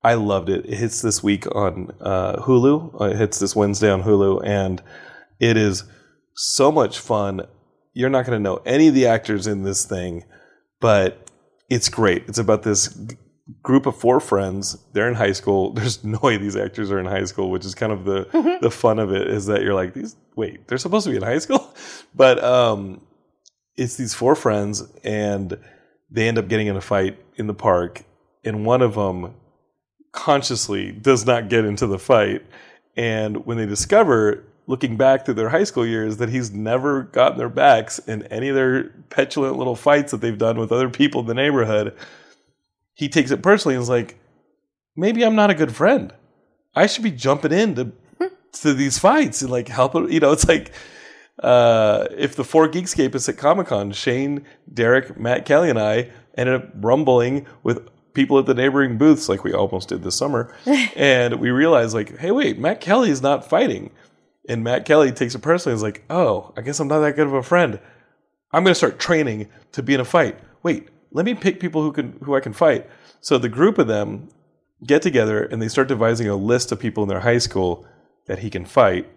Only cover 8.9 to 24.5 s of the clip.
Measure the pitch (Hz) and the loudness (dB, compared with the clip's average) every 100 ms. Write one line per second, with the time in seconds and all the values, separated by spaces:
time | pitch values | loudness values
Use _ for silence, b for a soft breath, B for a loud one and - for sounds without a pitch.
8.9 | 135 123 113 - 104 101 101 95 98 - | 6 4 2 0 -4 -2 -4 -4 -4 -4
9.9 | 95 90 85 - b b b b _ 117 | -6 -6 -10 -14 b b b b _ 2
10.9 | 104 95 - - _ _ _ _ 123 - | 4 2 -2 -20 _ _ _ _ -2 -2
11.9 | - 113 92 - 104 101 107 110 101 - | 0 0 0 -4 -4 0 0 0 -2 -2
12.9 | - 110 - _ _ - - - 131 131 | -8 -18 -18 _ _ -20 -14 0 2 2
13.9 | - 117 127 - 101 98 95 95 - _ | 0 2 2 2 -2 -2 -6 -8 -12 _
14.9 | 101 113 113 101 98 - 98 95 117 113 | -2 -2 0 0 0 0 0 0 -2 -4
15.9 | 101 107 107 135 107 101 101 98 - 101 | -6 -8 -2 0 0 -4 -6 -6 -6 -4
16.9 | 98 92 98 95 - 95 92 98 92 110 | -4 -2 -4 -4 -4 -4 -4 -8 -6 -4
17.9 | 104 92 98 95 330 294 359 117 - 117 | -4 -4 -4 -2 0 0 0 -2 0 0
18.9 | 110 104 98 98 104 98 104 104 98 92 | 2 0 -2 -2 -4 -2 -2 0 -2 -4
19.9 | - - - _ - 107 - - 127 175 | -8 -14 -16 _ -8 -8 -10 -8 -8 -2
20.9 | 208 196 110 98 139 - 262 - - - | -2 -2 -4 -2 -4 0 -2 -2 -20 -20
21.9 | - - - 131 123 120 127 120 104 95 | -20 -20 4 6 6 2 2 2 0 -6
22.9 | 92 _ _ _ _ _ _ _ - 127 | -14 _ _ _ _ _ _ _ -8 -6
23.9 | - 120 - 120 151 123 | -6 -8 -2 0 2 2